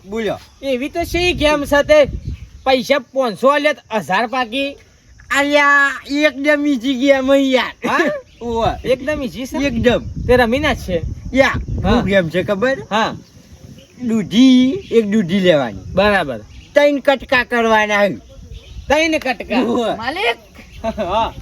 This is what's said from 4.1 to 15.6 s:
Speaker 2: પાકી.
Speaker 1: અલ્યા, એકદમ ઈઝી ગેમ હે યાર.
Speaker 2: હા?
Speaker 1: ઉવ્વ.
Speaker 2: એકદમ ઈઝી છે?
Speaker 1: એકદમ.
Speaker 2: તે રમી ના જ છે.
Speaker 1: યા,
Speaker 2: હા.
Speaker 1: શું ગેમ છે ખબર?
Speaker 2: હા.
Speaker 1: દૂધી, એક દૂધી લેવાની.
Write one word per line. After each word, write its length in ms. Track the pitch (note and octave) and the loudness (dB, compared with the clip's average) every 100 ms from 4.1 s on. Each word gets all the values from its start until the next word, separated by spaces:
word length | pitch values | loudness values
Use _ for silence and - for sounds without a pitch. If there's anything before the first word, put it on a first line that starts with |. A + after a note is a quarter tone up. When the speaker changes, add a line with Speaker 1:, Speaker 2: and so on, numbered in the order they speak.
| F#3+ A#3 | -2 -2
Speaker 2:
પાકી. 500 | C4 A#3 C4 C#4 - - _ _ - - C4+ | -4 -4 -4 -6 -8 -20 _ _ -20 -4 -2
Speaker 1:
અલ્યા, 540 | C#4+ D4 C#4+ C#4+ C#4 B3+ A3 | 2 4 4 4 2 -2 -6
એકદમ 560 | C#4+ D4+ B3+ C#4+ D4 D4 | 0 0 0 0 2 2
ઈઝી 280 | C4 B3 | -2 -2
ગેમ 380 | B3+ C#4 C4+ C4 | -2 2 2 4
હે 60 | C#4 | 2
યાર. 500 | C4+ B3+ F#3+ - A#3+ | 4 0 -2 -6 -2
Speaker 2:
હા? 100 | C4+ D#4+ D4 - - | -2 -2 -6 -12 -14
Speaker 1:
ઉવ્વ. 240 | A#3 A3+ G3+ C3+ | -8 -2 -2 -4
Speaker 2:
એકદમ 380 | A3 B3+ C4 D4+ | -4 -4 -2 -6
ઈઝી 240 | B3+ F3 C4 | -6 -8 -8
છે? 100 | D4+ | -4
Speaker 1:
એકદમ. 460 | C#4+ A#3 A3+ G#3 - - - | -4 0 0 0 -2 -8 0
Speaker 2:
તે 100 | B3 | 2
રમી 220 | A#3 C4 | 4 2
ના 160 | D4+ | -2
જ 40 | A3 | -4
છે. 240 | - E3+ - - - | -4 -6 -6 -10 -6
Speaker 1:
યા, 140 | F3+ F3 | 0 0
Speaker 2:
હા. 440 | D3+ - - F#3 | 0 -6 -4 0
Speaker 1:
શું 140 | A#3 | 0
ગેમ 240 | F#3+ G3 E3 | 2 0 0
છે 140 | F3 | -2
ખબર? 360 | F#3 G3 B3+ C4+ G#3 | -2 -2 -2 -4 -4
Speaker 2:
હા. 240 | G#3 F#3+ G#2+ - - - - - - - - | -2 -2 -6 -16 -20 -20 -20 -20 -20 -20 -10
Speaker 1:
દૂધી, 680 | B3 A3 D#3 G#3 C4 B3+ B3+ F#4+ - | -4 -2 0 4 6 6 4 0 0
એક 200 | A#3 G#3 | 0 2
દૂધી 300 | A3 E3 G3 | 0 0 2
લેવાની. 400 | F3+ D3+ | 4 4